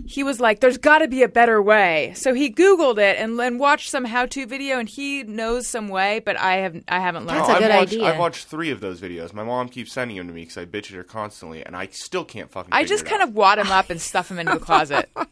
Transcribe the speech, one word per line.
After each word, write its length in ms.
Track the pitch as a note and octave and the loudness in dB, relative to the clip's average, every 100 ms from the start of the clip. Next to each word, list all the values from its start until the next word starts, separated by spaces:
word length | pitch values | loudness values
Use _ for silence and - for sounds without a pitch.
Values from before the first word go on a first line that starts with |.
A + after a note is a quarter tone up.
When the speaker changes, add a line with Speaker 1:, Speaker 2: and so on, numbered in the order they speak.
| - | -10
Speaker 1:
he 180 | - | -4
was 160 | C#4 A#3 | -4 2
like, 200 | A#3 G#3+ | 2 4
"There's 160 | B3+ C4 | 2 4
gotta 300 | D4+ D#4 D#4 | 4 6 4
be 120 | B3+ | 4
a 60 | A#3+ | 4
better 340 | A#3 A#3 A3 | 6 6 6
way." 520 | G3+ G#3+ F#3 D#3+ B2+ - | 6 6 6 2 -2 -2
So 180 | C4+ | -2
he 160 | B3+ C#4+ | 0 0
Googled 460 | A3 F#4+ F#4 C#4+ G#3+ | 4 6 6 4 4
it 200 | G3+ - | 4 2
and 180 | A3 A#3 | -2 -2
then 200 | B3 A#3+ | -4 2
watched 320 | C#4+ D4 - | 2 2 0
some 160 | C#4+ B3 | -6 -2
how-to 400 | A#3+ B3 C#4 B3 | -2 -4 -6 -8
video, 340 | C4+ C#4 B3+ | -8 -4 -4
and 80 | A3 | -4
he 360 | C#4 C#4 C#4 | -8 -6 -6
knows 440 | G#3+ G#3+ A3+ A#3+ A#3+ | -8 -6 -4 -4 -4
some 220 | A#3 G#3 | -8 -6
way, 300 | F#3+ G3 A3 | -2 0 -2
but 140 | A3 F#3 | -4 -2
I 180 | F#3 F#3 | 0 0
have, 240 | F#3+ D#3+ - | -2 -8 -4
I 120 | F3+ | -2
haven't 240 | F#3 E3+ - | -2 -4 -4
learned. 120 | D4+ | -2
Speaker 2:
That's 80 | - | 2
a 40 | |
Speaker 3:
I've 60 | F3+ | 4
Speaker 2:
good 100 | A3 | 6
Speaker 3:
watched, 220 | G3+ F#3+ | 4 4
Speaker 2:
idea. 120 | A3 F#3+ | 0 0
Speaker 3:
I've 120 | D#3+ | 0
watched 280 | E3+ - - | -2 -4 -12
three 240 | D#3 E3 | -8 -6
of 80 | A2+ | -6
those 220 | G2 E2+ | -8 -8
videos. 320 | F#2 E2+ E2+ | -10 -10 -12
My 100 | G#2 | -10
mom 240 | A2+ B2 B2 | -6 -6 -6
keeps 220 | B2 A2 | -10 -12
sending 240 | C3 B2 G2 | -8 -8 -8
them 100 | F2 | -12
to 60 | |
me 120 | E2+ E2+ | -14 -14
'cause 120 | - | -14
I 80 | F2 | -10
bitch 200 | G#2 G2+ | -12 -12
at 60 | F#2+ | -16
her 80 | |
constantly, 600 | F2 A2 G#2 - E2+ D#2+ - | -14 -12 -12 -12 -16 -16 -14
and 100 | F2+ | -12
I 120 | F#2+ | -12
still 320 | - - F#3 | -14 -8 -8
can't 260 | D#3 G#2+ D#2 | -8 -14 -14
fucking 220 | F#2+ F2 | -14 0
Speaker 1:
I 120 | C4 | 2
Speaker 3:
figure 120 | - G#4 | 2 -2
Speaker 1:
just 100 | - | -2
Speaker 3:
it 40 | |
Speaker 1:
kind 120 | G#4 | -2
Speaker 3:
out. 60 | E4+ | -2
Speaker 1:
of 60 | G#3+ | 4
wad 240 | G3 G#3+ | 4 4
him 100 | G3 | 2
up 180 | F#3+ F#3+ | 2 0
and 100 | E3 | -6
stuff 320 | - F#3+ F3 | -4 -4 -4
him 80 | F3+ | -6
into 140 | E3 | -2
the 60 | - | -4
closet. 500 | - D#3 D3+ C#3 - | 0 0 0 -4 -4
Speaker 2:
<laughs> 60 | - | -10
Oh, 80 | - | -10